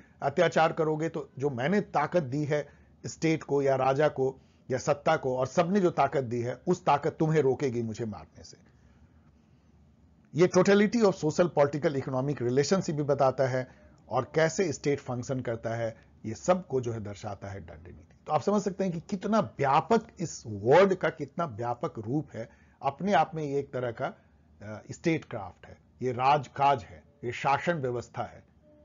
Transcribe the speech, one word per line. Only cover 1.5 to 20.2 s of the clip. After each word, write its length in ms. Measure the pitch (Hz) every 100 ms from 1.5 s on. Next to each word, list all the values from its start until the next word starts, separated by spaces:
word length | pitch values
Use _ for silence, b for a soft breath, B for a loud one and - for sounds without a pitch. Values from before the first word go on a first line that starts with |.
| 120 135 202
ताकत 420 | - 160 151 180
दी 220 | 131 143 143
है 240 | 151 143 b b b 127
स्टेट 380 | - 160 156
को 180 | - 143
या 140 | 135 131
राजा 320 | 131 139 151
को 320 | 139 131 - b b b
या 60 | 123
सत्ता 400 | - 143 - 156
को, 200 | 131 127
और 100 | 131
सबने 320 | - 170 202
जो 100 | 175
ताकत 340 | - 139 143
दी 180 | 123 120
है, 200 | 117 131 -
उस 180 | 180 -
ताकत 300 | 143 156 -
तुम्हें 220 | 160 156
रोकेगी 420 | 135 127 139 117
मुझे 220 | 117 107 117
मारने 380 | 90 - -
से। 140 | - - _ b b b b b b _ _ _ _ _ _ _ _ _ _ 139
ये 120 | 180
totality 540 | 185 185 202 208 233
of 100 | 202 185
social, 340 | 151 151 175 156
political, 380 | 143 147 160 139
economic 360 | 135 131 143 143
relationship 540 | 120 127 143 190 180
भी 120 | 151
बताता 440 | 143 135 135 127 131
है 200 | 127 127 b b b b
और 220 | 127 123 160
कैसे 380 | 160 - 180
स्टेट 260 | 127 147 143
फंक्शन 400 | - 123 123 131
करता 300 | 123 113 113
है, 280 | 117 113 - b b 110
ये 80 |
सब 340 | 110 - 185 -
को 140 | 131
जो 100 | 120
है 120 | 113
दर्शाता 440 | 104 101 107 98 101
है 140 | 98
दंड 260 | 78 - -
नीति। 280 | 73 - _ -
तो 60 |
आप 80 | 151
समझ 200 | - 208
सकते 220 | 202 185
हैं 100 | 190
कि 60 | 165
कितना 400 | - 196 208 220
व्यापक 640 | 131 - 135 147 - 233 226
इस 240 | -